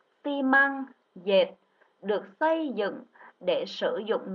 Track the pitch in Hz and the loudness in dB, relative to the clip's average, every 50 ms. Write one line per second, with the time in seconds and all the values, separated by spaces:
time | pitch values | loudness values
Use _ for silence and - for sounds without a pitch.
0 | _ _ _ _ - 285 285 277 262 262 269 269 277 277 277 269 269 - - _ | _ _ _ _ -8 -6 -4 -2 0 4 4 4 4 4 0 -4 -8 -12 -14 _
1 | _ _ _ 185 170 202 196 190 175 180 - - _ _ _ _ _ _ _ _ | _ _ _ -8 0 4 4 4 4 4 -2 -10 _ _ _ _ _ _ _ _
2 | - 196 208 185 196 202 - _ 311 320 330 330 320 277 220 196 208 185 170 - | -4 -4 -2 -2 -4 -8 -4 _ 0 2 2 0 -2 -2 -4 -2 -4 -4 -4 -8
3 | - - _ - - - - _ 180 180 156 131 175 196 - - 208 151 - 185 | -14 -20 _ -20 -20 -20 -20 _ -2 0 0 0 -2 -4 -6 -4 -2 -2 -2 -2
4 | 214 208 214 170 - - | -2 -2 -4 -4 -4 -6